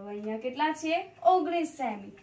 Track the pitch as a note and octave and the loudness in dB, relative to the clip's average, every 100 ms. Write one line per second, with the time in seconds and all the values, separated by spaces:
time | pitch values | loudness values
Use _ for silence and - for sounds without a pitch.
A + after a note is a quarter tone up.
0 | G3+ G#3 G#3+ A3 B3+ B3+ D#4 D#4 D#4+ E4+ | -10 -6 -4 -4 -4 0 0 0 0 0
1 | F#4+ - F4 F#4 D#4 E4+ D#4 - B3 G3+ | -2 2 6 6 4 0 -2 -4 -4 -4
2 | G3 - | -10 -18